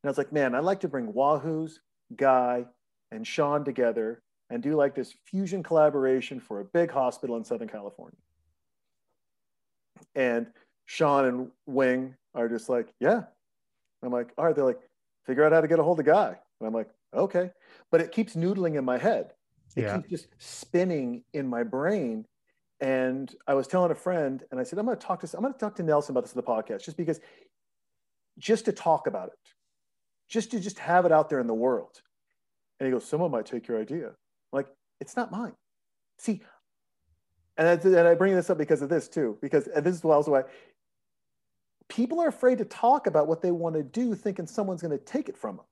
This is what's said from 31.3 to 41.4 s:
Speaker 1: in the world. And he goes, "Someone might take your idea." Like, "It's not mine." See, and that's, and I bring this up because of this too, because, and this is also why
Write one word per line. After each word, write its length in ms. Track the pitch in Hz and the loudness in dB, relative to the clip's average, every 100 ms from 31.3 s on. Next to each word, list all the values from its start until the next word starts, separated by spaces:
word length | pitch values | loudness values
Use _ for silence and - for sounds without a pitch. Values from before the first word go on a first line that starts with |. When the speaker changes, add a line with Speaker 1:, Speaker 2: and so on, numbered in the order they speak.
| 143 | -2
Speaker 1:
in 60 | 117 | -2
the 80 | |
world. 480 | 113 123 117 - _ _ _ _ _ _ _ _ _ | 0 0 0 -4 _ _ _ _ _ _ _ _ _
And 80 | 131 | -2
he 60 | |
goes, 140 | 127 - | -2 -2
"Someone 240 | 151 175 | -4 -2
might 160 | 120 104 | -4 -6
take 220 | 120 - | -10 -6
your 120 | 113 | -6
idea." 320 | 107 160 123 - _ _ _ | -4 -8 -10 -16 _ _ _
Like, 140 | 269 - _ _ _ | -6 -6 _ _ _
"It's 160 | - - | -10 -8
not 140 | 220 | -6
mine." 240 | 185 233 - _ _ _ _ _ _ | -8 -10 -14 _ _ _ _ _ _
See, 240 | - 208 - _ _ _ _ _ _ _ _ _ _ - | -6 -6 -8 _ _ _ _ _ _ _ _ _ _ 2
and 100 | 165 | 4
that's, 180 | 170 | 6
and 120 | 185 180 | 6 8
I 180 | 170 | 8
bring 200 | 170 190 | 6 4
this 160 | 185 170 | 2 2
up 80 | 165 | -2
because 240 | 147 151 | 2 0
of 60 | 143 | 2
this 200 | 165 - | -2 -2
too, 300 | - 127 104 | -2 -2 -4
because, 260 | 143 151 - | 0 0 2
and 160 | 156 | -2
this 120 | 151 175 | 0 0
is 80 | |
also 280 | 160 147 151 | 4 4 6
why 120 | 139 131 - - _ _ _ _ _ _ _ | 2 0 -14 -20 _ _ _ _ _ _ _